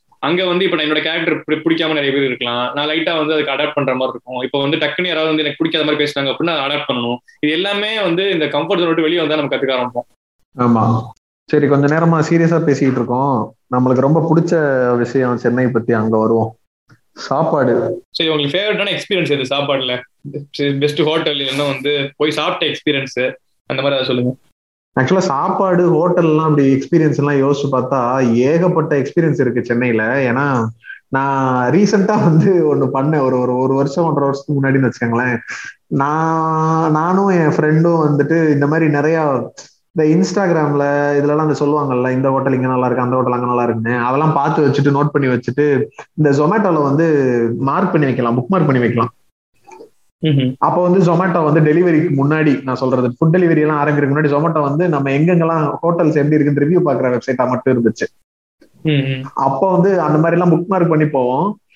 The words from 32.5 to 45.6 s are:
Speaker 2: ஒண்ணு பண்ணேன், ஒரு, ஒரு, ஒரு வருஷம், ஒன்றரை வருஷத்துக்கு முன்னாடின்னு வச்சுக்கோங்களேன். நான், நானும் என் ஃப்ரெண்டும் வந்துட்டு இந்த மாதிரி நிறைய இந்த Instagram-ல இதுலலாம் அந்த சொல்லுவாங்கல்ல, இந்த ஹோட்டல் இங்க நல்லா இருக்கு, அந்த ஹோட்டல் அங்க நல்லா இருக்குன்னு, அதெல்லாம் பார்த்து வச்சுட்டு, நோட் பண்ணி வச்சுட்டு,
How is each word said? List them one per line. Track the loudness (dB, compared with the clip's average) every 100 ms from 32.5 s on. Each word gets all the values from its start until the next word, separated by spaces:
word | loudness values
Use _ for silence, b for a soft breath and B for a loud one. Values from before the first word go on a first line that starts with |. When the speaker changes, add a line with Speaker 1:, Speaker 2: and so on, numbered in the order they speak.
| 4 2 0
Speaker 2:
ஒண்ணு | 0
பண்ணேன், | 0 0 0
ஒரு, | 0 0
ஒரு, | 0 0
ஒரு | 0
வருஷம், | 0 0 0 0
ஒன்றரை | 0 -2
வருஷத்துக்கு | -4 -4 -2
முன்னாடின்னு | 2 2 0
வச்சுக்கோங்களேன். | -2 -2 -2 -2 -4 B B B B -6
நான், | -2 0 0 0 0 0 0 0 0 0
நானும் | 0 0 0 2
என் | 2 2 2
ஃப்ரெண்டும் | 2 2 2 2 2
வந்துட்டு | 2 2 2 2
இந்த | 2 2
மாதிரி | 2 2
நிறைய | 2 0 0 0 -2 -6 -14 B B _
இந்த | -2 2 2
Instagram-ல | 2 0 0 0 0 0 0 0 0 0
இதுலலாம் | 0 0 0
அந்த | 0 0
சொல்லுவாங்கல்ல, | 0 0 -2 0
இந்த | 0 0
ஹோட்டல் | 0 0
இங்க | 0 0
நல்லா | 0 0
இருக்கு, | 0
அந்த | 0 0
ஹோட்டல் | 0
அங்க | -2 -2
நல்லா | 0
இருக்குன்னு, | 0 -2 -2 -2
அதெல்லாம் | 0 0 0
பார்த்து | 0 0 0 0
வச்சுட்டு, | 2 0
நோட் | 2 0
பண்ணி | 0 0
வச்சுட்டு, | -2 -2 -2